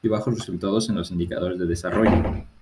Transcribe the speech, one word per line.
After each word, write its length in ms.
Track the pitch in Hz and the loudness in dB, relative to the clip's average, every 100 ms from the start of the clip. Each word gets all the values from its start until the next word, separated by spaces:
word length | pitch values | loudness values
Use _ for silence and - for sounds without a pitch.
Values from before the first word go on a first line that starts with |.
y 60 | 113 | 0
bajos 280 | 107 - 113 | 0 0 -2
resultados 520 | - 87 98 107 110 | -4 -4 0 0 2
en 60 | 95 | -2
los 160 | 85 | -2
indicadores 460 | 87 87 - 90 90 | -2 -2 -2 -4 -2
de 60 | 87 | -2
desarrollo. 800 | 87 90 101 110 87 - - - - | -2 0 2 4 4 2 -2 -8 -18